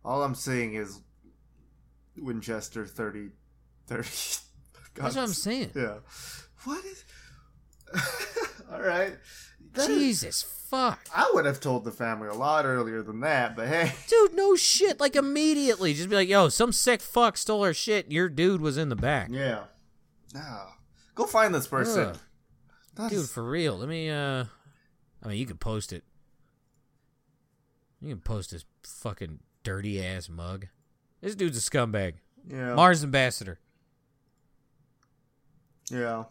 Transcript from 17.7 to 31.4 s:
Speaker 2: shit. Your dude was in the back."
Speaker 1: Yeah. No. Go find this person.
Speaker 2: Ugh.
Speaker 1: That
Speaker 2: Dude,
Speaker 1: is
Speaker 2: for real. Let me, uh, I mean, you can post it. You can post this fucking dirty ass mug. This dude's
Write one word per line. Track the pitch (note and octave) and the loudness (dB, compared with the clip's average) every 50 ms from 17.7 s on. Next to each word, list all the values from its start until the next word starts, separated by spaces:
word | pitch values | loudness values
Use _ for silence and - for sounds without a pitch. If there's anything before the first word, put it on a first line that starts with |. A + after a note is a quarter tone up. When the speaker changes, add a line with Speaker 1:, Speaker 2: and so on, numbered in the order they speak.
| D#3+ | 2
Speaker 2:
shit. | - - - G#3+ G#3 E3+ - | 0 0 0 0 0 0 0
Your | D3 D#3+ F3+ F3+ | 0 0 0 0
dude | D3 C3 E3 F#3 G3 F3+ D3+ | 2 2 4 4 4 4 0
was | D#3 C3+ C#3 | 0 0 0
in | D#3+ D3 | -2 -2
the | B2+ | -2
back." | G2+ - B2+ D3+ C3+ F#2+ G2 | -2 0 0 0 0 -2 -4
Speaker 1:
Yeah. | A#2+ C3 C#3 C3 A#2 G#2+ G2+ - _ _ _ _ _ _ _ _ _ _ _ - - | -6 -4 -2 -2 -2 -4 -6 -14 _ _ _ _ _ _ _ _ _ _ _ -18 -16
No. | C#3 D#3 D3 B2 G#2 G2 F#2+ - _ - _ _ _ _ _ _ | -16 -14 -12 -14 -14 -14 -16 -20 _ -20 _ _ _ _ _ _
Go | - A#3+ | -2 -2
find | - - E4 E4 D#4+ - | 2 6 6 6 6 4
this | D3 B2+ | 0 -2
person. | - - - - A3+ A3+ G3+ A2+ G2+ | 0 0 0 0 2 2 2 0 0
Speaker 2:
Ugh. | E2+ - - _ _ _ _ _ _ _ _ _ _ _ _ _ _ | -4 -10 -16 _ _ _ _ _ _ _ _ _ _ _ _ _ _
Speaker 1:
That | - G#3+ A3+ | -6 -4 -2
Speaker 2:
Dude, | G#3 - | -2 -2
Speaker 1:
is | D#3+ B2+ - | -2 -2 -6
Speaker 2:
for | B2+ A#2 A#2 | -8 -6 -4
real. | C#3 E3 E3+ D3+ A2 F2+ | -2 -2 -2 -2 -2 -2
Let | A2 C#3+ | -6 -6
me, | D#3+ E3 D#3+ D#3 | -6 -6 -4 -4
uh, | D3+ D3 C#3+ C#3 C3+ C3 B2 A2 - _ _ - _ _ _ _ _ _ _ _ _ - - | -4 -2 -2 -2 -2 -4 -4 -6 -10 _ _ -20 _ _ _ _ _ _ _ _ _ -16 -10
I | G#2+ | -8
mean, | G#2 G#2 | -6 -6
you | C3 | -6
can | B2 F2+ | -6 -8
post | C#2+ - A#2 A2 G#2+ G2+ - F#2 | -6 -4 -4 -2 -4 -4 -8 -12
it. | E2+ - _ _ _ _ _ _ _ _ _ _ _ _ _ _ _ _ _ _ _ _ _ _ _ _ _ _ _ _ _ _ _ _ _ _ _ _ _ _ _ - | -14 -14 _ _ _ _ _ _ _ _ _ _ _ _ _ _ _ _ _ _ _ _ _ _ _ _ _ _ _ _ _ _ _ _ _ _ _ _ _ _ _ -12
You | D3 | -12
can | C#3 F2+ | -12 -8
post | - - A2+ G#2 F#2 - | -6 -4 -4 -4 -6 -8
this | - E2+ - _ _ _ _ | -12 -16 -16 _ _ _ _
fucking | - - - - A#2 G2 - G2+ E2 D#2 D2+ _ _ _ _ _ | -20 -20 -10 -10 -10 -8 -8 -10 -12 -12 -14 _ _ _ _ _
dirty | - F#2+ F#2+ G2 G#2+ G2+ G2 F#2 | -8 -6 -4 -4 -4 -4 -4 -4
ass | F2+ F#2+ F#2 F2 - | -4 -6 -8 -10 -10
mug. | E2 E2 E2+ F2 F#2 F#2+ G2 F#2 _ _ _ _ _ _ _ _ _ _ - | -12 -10 -10 -8 -10 -10 -12 -16 _ _ _ _ _ _ _ _ _ _ -10
This | G3 G#3+ | -10 -4
dude's | G3 | -2